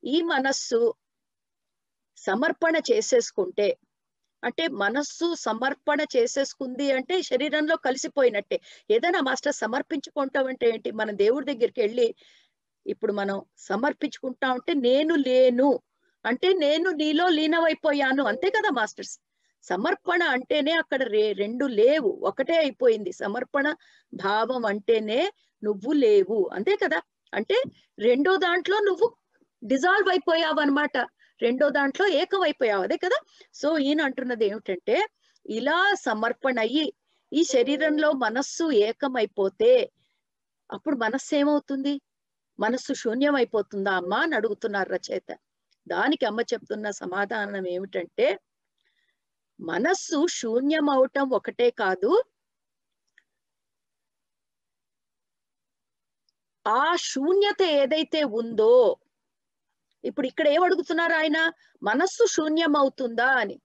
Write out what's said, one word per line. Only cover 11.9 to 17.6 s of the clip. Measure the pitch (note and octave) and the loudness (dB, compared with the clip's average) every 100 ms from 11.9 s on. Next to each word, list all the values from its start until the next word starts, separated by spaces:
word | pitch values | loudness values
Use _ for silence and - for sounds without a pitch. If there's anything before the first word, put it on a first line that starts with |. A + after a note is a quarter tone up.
| A#3+ A3+ - _ _ _ _ _ _ - | 2 0 0 _ _ _ _ _ _ -10
ఇప్పుడు | G3+ G#3+ | -4 -2
మనం | G3+ G3 G3 - _ | -2 -2 -4 -8 _
సమర్పించుకుంటా | - G3+ C#4 D4 D4 - C4+ B3 C4 | -6 -2 -2 -2 -8 -8 -10 -6 -4
ఉంటే | B3 - | -4 -2
నేను | D4+ A#3+ C4 D#4 | 0 2 2 2
లేను | E4 C4 B3+ B3+ B3 C#4 B3+ _ _ _ _ | 0 2 4 4 6 2 2 _ _ _ _
అంటే | G#3+ B3 F4+ | -6 0 2
నేను | F#4+ C#4+ D#4 F#4 | 2 2 2 0
నీలో | D4+ D4+ D#4 F4+ | 0 0 2 2
లీనమైపోయాను, | D#4 D#4 E4 | 2 2 2